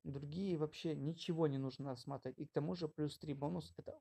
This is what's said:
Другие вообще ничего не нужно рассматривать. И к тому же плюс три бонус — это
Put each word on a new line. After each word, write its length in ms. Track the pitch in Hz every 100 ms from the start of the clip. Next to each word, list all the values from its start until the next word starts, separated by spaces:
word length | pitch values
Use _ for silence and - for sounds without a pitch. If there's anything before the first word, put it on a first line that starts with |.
Другие 540 | 160 139 143 165 196 165
вообще 380 | 151 - 170 147
ничего 520 | 139 165 - 165 156
не 100 | 135
нужно 320 | 135 - 139
рассматривать. 500 | 123 - 135 131 127
И 60 | 143
к 60 |
тому 240 | - 151 180
же 120 | 156
плюс 300 | - 151 -
три 160 | 156
бонус — 400 | 139 143 175 156 -
это 160 | - -